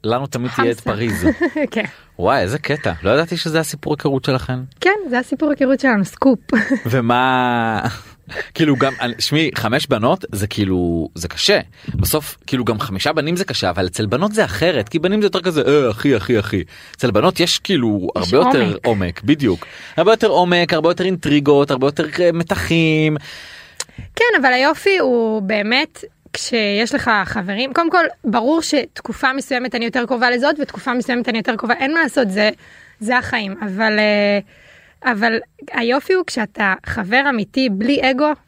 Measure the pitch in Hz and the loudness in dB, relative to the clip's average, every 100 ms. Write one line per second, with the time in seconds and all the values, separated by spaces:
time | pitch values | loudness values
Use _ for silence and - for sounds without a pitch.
0 | 107 120 139 123 123 - 117 117 - 104 | -2 -2 -2 -6 -4 0 -2 -2 -4 -2
1 | 165 123 90 240 330 311 277 226 202 - | -2 0 0 0 -4 -2 -4 -4 -6 -10
2 | _ - 90 131 92 143 - 147 104 82 | _ -2 2 2 0 -4 -4 -2 -2 -2
3 | 92 135 165 175 165 156 156 147 156 147 | 2 2 0 -4 -2 -2 -2 -8 -6 -2
4 | 147 135 131 131 - 127 131 - 359 415 | -2 -2 -2 -2 -2 -8 -8 -2 0 0
5 | 349 240 262 277 302 285 262 269 269 214 | 0 -4 -2 -2 0 2 2 2 2 2
6 | 180 - 269 240 - 226 - 262 120 131 | 0 2 2 2 0 -2 0 -2 0 0
7 | 117 120 131 127 123 120 113 107 - - | 2 2 4 2 2 0 0 -2 -4 -8
8 | - - - - - - 156 131 135 131 | -18 -20 -16 -12 -12 0 2 2 0 0
9 | 120 117 - 147 160 - 110 131 143 120 | -6 -4 -2 0 0 -2 -2 -2 0 2
10 | 117 185 - 101 104 - 98 92 87 85 | 2 0 -2 -6 -4 -2 0 2 0 -2
11 | 78 82 82 - - - - - - - | -4 -8 -10 -2 2 2 0 -14 -10 -4
12 | 95 151 147 - - 131 117 107 - 95 | 0 0 -4 -16 -4 -2 -2 -2 -4 -4
13 | 143 160 147 175 190 120 95 90 92 - | -2 -2 -2 -2 -4 -2 -2 0 -4 -2
14 | 107 123 202 214 180 92 165 147 104 160 | -2 0 0 0 -2 0 0 0 -2 -2
15 | 175 214 202 190 180 156 127 147 127 107 | 0 2 0 0 0 0 4 4 2 0
16 | 143 117 - 117 101 101 76 - - - | 2 2 2 0 0 -4 -6 -14 -20 -4
17 | 123 104 - - 170 - - 175 117 104 | 2 4 2 2 0 0 0 0 2 0
18 | 90 90 90 123 247 139 117 95 123 107 | -2 -4 2 4 4 4 2 0 0 0
19 | 90 85 104 151 127 85 - - - - | -2 -2 0 2 2 0 -4 -18 -8 2
20 | 175 220 214 156 180 175 170 165 165 175 | 4 4 4 4 4 2 2 2 2 2
21 | 185 180 151 147 143 143 143 131 135 151 | 0 -2 2 2 6 4 4 2 0 0
22 | 156 160 175 165 165 190 - 165 160 156 | -4 2 2 2 -2 -4 0 2 4 2
23 | 156 151 - - - - - - - - | 2 -2 -8 -18 -20 -20 -20 -16 -16 -14
24 | - - 480 392 262 254 277 302 392 381 | -14 0 2 4 4 4 2 2 0 2
25 | 269 240 226 220 190 214 202 247 311 - | 2 2 0 -2 -2 -2 0 0 -2 -8
26 | - _ - - - 233 208 202 233 285 | -20 _ -14 -10 -4 -2 0 0 -2 -2
27 | - 214 185 220 185 202 269 269 330 359 | 0 0 0 -6 -6 -4 -2 0 2 2
28 | 330 - 262 233 233 330 - 294 - - | 0 -2 -2 0 2 0 0 -2 -2 -12
29 | - 220 269 269 - 247 254 240 233 247 | -12 -2 -2 -2 -4 -4 -4 -4 -2 -4
30 | 240 247 247 247 277 302 277 - 262 247 | -2 0 2 2 0 0 -4 -6 -4 -4
31 | 233 247 247 226 - 220 226 240 269 330 | -2 -2 -2 -2 -2 -4 -2 -2 0 0
32 | 302 - 220 190 214 - - - - _ | 0 0 0 2 0 -2 -20 -20 -20 _
33 | 214 254 254 240 202 196 214 190 220 214 | -2 0 0 -4 -4 -8 -8 -2 0 2
34 | 214 208 202 202 196 _ - - _ _ | 2 2 2 0 -2 _ -20 -20 _ _
35 | 254 220 233 226 - _ - - 233 262 | -4 0 0 -2 -6 _ -8 -4 0 0
36 | - 370 349 - 208 - 202 190 - - | 0 0 0 -4 -6 -2 -2 -2 -6 -8
37 | 185 247 277 240 202 - 262 190 233 285 | 0 2 2 -2 -2 -2 0 0 0 2
38 | 262 262 302 294 | 0 2 0 -2